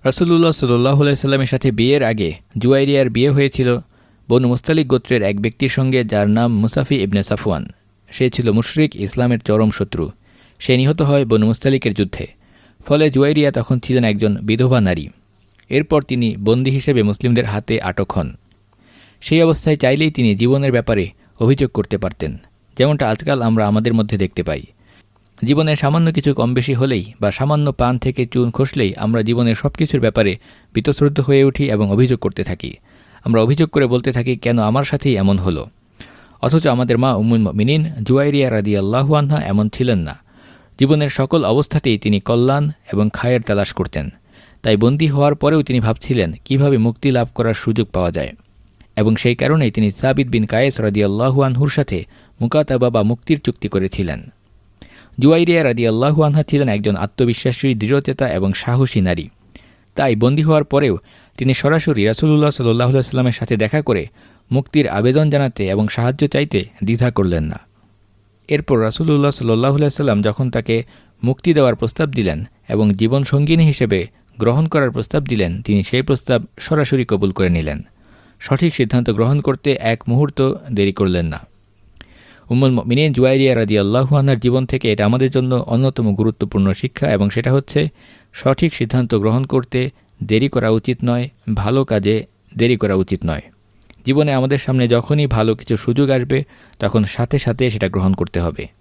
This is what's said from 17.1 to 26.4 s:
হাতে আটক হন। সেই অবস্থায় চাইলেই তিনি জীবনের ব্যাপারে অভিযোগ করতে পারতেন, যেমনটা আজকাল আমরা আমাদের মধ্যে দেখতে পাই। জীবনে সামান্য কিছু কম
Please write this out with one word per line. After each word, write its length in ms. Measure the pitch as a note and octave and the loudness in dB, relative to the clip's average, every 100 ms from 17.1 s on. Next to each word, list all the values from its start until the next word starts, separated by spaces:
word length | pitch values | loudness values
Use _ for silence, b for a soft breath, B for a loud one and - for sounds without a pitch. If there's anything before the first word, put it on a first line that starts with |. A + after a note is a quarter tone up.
| G2+ B2 A#2 | 0 0 0
হাতে 360 | A#2 G#2 - A2+ | 0 -4 -4 -4
আটক 300 | F#2 - F#2+ | -2 -4 -4
হন। 240 | F#2+ C#2+ - _ _ _ _ b b b b | -4 -6 -10 _ _ _ _ b b b b
সেই 200 | - D#3+ | -2 2
অবস্থায় 340 | E3 D#3 D#3+ | 4 2 0
চাইলেই 360 | D3+ B2+ C#3+ D#3 | 0 2 2 0
তিনি 240 | D3 A#2 | 0 0
জীবনের 360 | G2+ A#2 C3+ C#3 | 2 2 2 0
ব্যাপারে 380 | A#2+ A#2 G#2 F2 _ b _ | 0 0 -2 -2 _ b _
অভিযোগ 320 | A2+ C3+ C3+ | 0 2 0
করতে 260 | - G2 G2+ | -2 -4 -4
পারতেন, 400 | F#2 - D#2+ - _ _ _ - | -6 -6 -8 -8 _ _ _ -2
যেমনটা 320 | D3+ D3 A#2 | 0 2 0
আজকাল 320 | A2 D#3 C3+ | -2 -2 -2
আমরা 260 | A2+ A2+ G#2 | 0 0 2
আমাদের 260 | G#2+ A#2 | 0 2
মধ্যে 240 | A2+ G#2 G#2 | 0 0 -2
দেখতে 260 | F#2 - | -2 -2
পাই। 200 | E2+ C#2+ C2 _ b b _ _ _ _ | -6 -6 -10 _ b b _ _ _ _
জীবনে 320 | A2+ D3 D#3 | 0 2 2
সামান্য 360 | D3 C#3 D#3+ E3 | 0 0 2 2
কিছু 220 | D#3+ D3 | 2 0
কম 200 | C3+ | 0